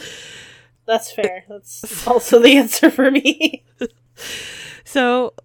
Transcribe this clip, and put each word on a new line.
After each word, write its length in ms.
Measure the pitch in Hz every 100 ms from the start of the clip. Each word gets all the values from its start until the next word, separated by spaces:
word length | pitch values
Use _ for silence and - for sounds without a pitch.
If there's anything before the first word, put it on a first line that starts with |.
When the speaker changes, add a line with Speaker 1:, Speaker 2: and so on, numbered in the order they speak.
| - - - - - - _ _ -
Speaker 1:
That's 260 | 220 -
fair. 320 | - 202 185 -
That's 580 | 208 - - 226 180 -
also 340 | 240 - 240
the 160 | 240 277
answer 340 | 247 - -
for 200 | - 269
me. 540 | 269 277 - 320 - _ -
<laughs> 80 | 240 _ _ - - - - - - -
Speaker 2:
So 500 | - 269 247 247 240 -